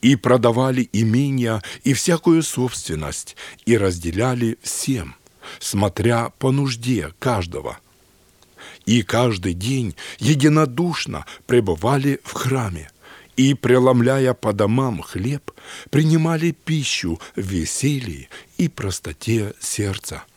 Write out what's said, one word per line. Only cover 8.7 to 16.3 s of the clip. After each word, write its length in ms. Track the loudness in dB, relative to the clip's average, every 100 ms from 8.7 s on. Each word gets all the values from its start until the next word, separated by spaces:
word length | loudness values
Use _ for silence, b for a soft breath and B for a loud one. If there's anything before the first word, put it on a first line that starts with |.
| B 0
И 160 | 0
каждый 520 | 2 2 2 0 -4
день 420 | -4 -2 -2 -2 -6 B B
единодушно 1040 | 0 4 4 4 2 0 -2 -2 -6 -8 -10 B 2
пребывали 760 | 2 2 -2 0 0 0 -2
в 120 | -6
храме, 560 | -6 -2 -2 -2 -6 -12 _ B B B 2
и, 180 | 2
преломляя 800 | 4 4 6 6 6 4 4 2
по 180 | 0 -2
домам 500 | 0 2 2 0 -4
хлеб, 480 | -8 -6 -4 -6 -10 B B B B
принимали 600 | 0 4 4 2